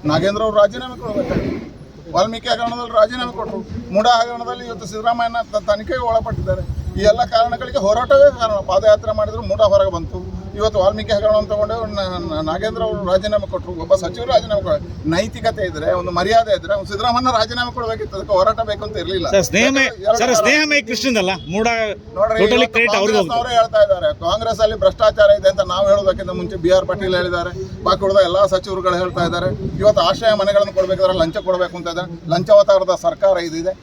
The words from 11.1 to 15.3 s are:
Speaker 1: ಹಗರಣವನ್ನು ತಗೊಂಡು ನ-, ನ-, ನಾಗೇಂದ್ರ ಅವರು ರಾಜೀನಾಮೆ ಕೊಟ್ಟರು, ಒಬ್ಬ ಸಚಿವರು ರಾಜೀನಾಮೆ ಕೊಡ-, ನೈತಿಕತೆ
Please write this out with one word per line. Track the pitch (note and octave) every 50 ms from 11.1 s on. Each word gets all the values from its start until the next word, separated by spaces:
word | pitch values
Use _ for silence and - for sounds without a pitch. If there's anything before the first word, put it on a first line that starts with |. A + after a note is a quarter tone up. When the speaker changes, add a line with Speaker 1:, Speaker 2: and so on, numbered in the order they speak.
Speaker 1:
ಹಗರಣವನ್ನು | A3 G3+ G#3+ G#3+ G#3+ G#3+ G#3 F#3+
ತಗೊಂಡು | G#3 G#3 G#3+ G#3 A3 A#3 A3+
ನ-, | G#3+ G#3 G3
ನ-, | G3 F#3 F3+ F3 E3+ E3 D#3 D3+ D#3
ನಾಗೇಂದ್ರ | D#3 D#3+ F#3 G3+ A3 A3 A3+
ಅವರು | A3+ A3 G#3+ G#3 G3 F3+
ರಾಜೀನಾಮೆ | F#3 F#3+ F#3+ G#3+ G#3+ G#3 G3+
ಕೊಟ್ಟರು, | F#3+ F#3+ F3+ - F3+ F3+ E3
ಒಬ್ಬ | - - C#5+
ಸಚಿವರು | - - E5 - - A#4+ B4
ರಾಜೀನಾಮೆ | - - - - D#5+ -
ಕೊಡ-, | - - - - - - - - -
ನೈತಿಕತೆ | D3+ D#3+ F3+ G#3 A3